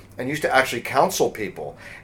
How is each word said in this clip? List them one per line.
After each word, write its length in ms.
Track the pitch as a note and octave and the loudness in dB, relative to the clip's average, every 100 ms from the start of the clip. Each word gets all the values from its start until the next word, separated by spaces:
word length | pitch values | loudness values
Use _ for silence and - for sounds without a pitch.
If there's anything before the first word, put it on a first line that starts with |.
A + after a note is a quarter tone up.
| - - | -16 -8
and 120 | B2+ | -6
used 140 | D3+ | -2
to 120 | E3+ C3 | 2 2
actually 260 | B2+ A#2+ | 2 -2
counsel 480 | - C3+ F3 - A#2+ | 0 2 2 2 0
people 460 | - G2 D#2+ D2 - - - | 0 -8 -8 -12 -12 -18 -18